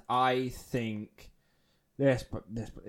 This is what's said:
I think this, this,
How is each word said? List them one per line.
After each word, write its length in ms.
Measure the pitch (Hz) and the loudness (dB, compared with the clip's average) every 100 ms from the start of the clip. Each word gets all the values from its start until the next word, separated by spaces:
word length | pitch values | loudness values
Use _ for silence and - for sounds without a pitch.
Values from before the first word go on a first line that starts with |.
| - | -2
I 400 | 123 127 127 131 - | 2 4 2 0 -6
think 720 | - 127 113 107 110 - - - _ _ _ _ _ - | -6 -2 -2 -4 -8 -16 -20 -20 _ _ _ _ _ 2
this, 260 | 139 123 - - - | 4 4 0 -10 -8
this, 220 | 113 107 - | -8 -8 -10